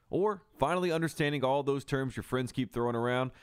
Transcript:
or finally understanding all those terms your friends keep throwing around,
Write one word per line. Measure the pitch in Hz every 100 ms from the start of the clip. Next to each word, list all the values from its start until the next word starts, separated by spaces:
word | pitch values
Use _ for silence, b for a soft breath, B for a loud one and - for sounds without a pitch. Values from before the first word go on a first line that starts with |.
| _
or | 156 208 190 - -
finally | 139 180 180
understanding | 160 165 - 147 147
all | 131 139
those | 139 139
terms | - 135 135 117
your |
friends | 98 127 127
keep | - 127
throwing | 120 120 117
around, | 120 123 131 B